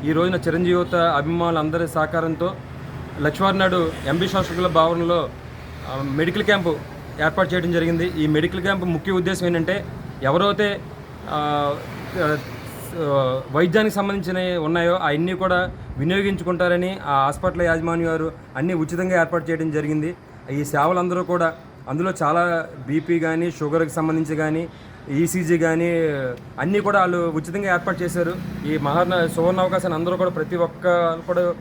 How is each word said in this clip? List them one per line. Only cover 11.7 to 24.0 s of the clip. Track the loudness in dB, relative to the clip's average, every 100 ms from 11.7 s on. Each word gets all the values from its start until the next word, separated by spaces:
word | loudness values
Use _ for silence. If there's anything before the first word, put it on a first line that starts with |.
| -2 -8 -12 -8 -2
ఆ, | 0 0 -4 -12 -12 -12 -10 -4 0 2 2 -2 -2
వైద్యానికి | 2 4 4 2
సంబంధించినవి | 0 -2 -2 -2 -2 -2 0
ఉన్నాయో | 0 2 2
అవన్నీ | 2 0 0 0
కూడా | 0 0 0 0 -6 -12 -4
వినియోగించుకుంటారని | 0 2 0 -2 -2 0 2 2 0 -4
ఆ | 0 2
హాస్పిటల్ | 2 2 -2 0
యాజమాన్యం | 2 2 0 0 0
వారు | 0 -2 -6 -12 -4
అన్నీ | -2
ఉచితంగా | 0 -2 -2 2 2
ఏర్పాటు | 2 0 -2
చేయడం | -2 0
జరిగింది. | -2 0 -2 -2 -6 -16 -20 -8
ఈ | -6
సేవలందరూ | -2 2 4 2 0 -2
కూడా | 0 0 0 -2 -18 -18 -8
అందులో | -2 -2 0
చాలా | 2 2 2 0 -4 -10 -2
బీపీ | -2 0 0
కానీ, | 2 0 -2
షుగర్కి | -2 -2 0 0
సంబంధించి | 0